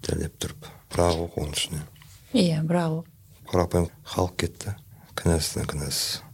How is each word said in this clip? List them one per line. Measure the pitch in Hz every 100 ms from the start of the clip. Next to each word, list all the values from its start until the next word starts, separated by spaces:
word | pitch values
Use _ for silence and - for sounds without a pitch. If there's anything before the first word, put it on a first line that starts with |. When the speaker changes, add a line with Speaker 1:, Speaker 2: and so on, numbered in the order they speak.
| -
Speaker 1:
дәлдеп | - - -
тұрып. | - - - - -
Бірақ | - 87 82 85
оқ | -
оның | 73 76
ішіне. | - 76 76 - - - -
Speaker 2:
Иә, | 254 180 160
бірақ | 160 175 165 160
оқ. | 165 - - - -
Speaker 1:
Қарапайым | 92 87 90 85 - -
халық | - 90 -
кетті. | - - - 101 - - - -
Кінәсіне | 87 82 73 - -
кінәсіз. | 73 71 - - - -